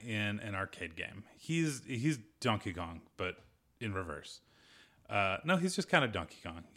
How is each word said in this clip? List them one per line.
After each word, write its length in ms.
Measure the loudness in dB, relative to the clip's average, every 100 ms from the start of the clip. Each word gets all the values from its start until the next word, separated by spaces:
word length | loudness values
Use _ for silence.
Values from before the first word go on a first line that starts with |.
| -2
in 340 | 0 0 -2
an 160 | -2 -2
arcade 400 | -4 -4 -8 -6
game. 300 | -10 -10 -16 -12
He's, 440 | -2 2 2 0 -4
he's 340 | 0 2 2 -4 -2
Donkey 320 | 2 2 0
Kong, 280 | -4 -6 -8 -12 -4
but 180 | -4 -4 -14 _ _ -8
in 120 | -4
reverse. 460 | -2 -2 -6 -10 -16 _ -20 -20 -20 -20 _ -2
Uh, 280 | 2 4 2
no, 140 | 4 4
he's 180 | 4 0
just 140 | 4
kinda 180 | 6 6
Donkey 300 | 2 -4 -8
Kong. 220 | -10 -10 -12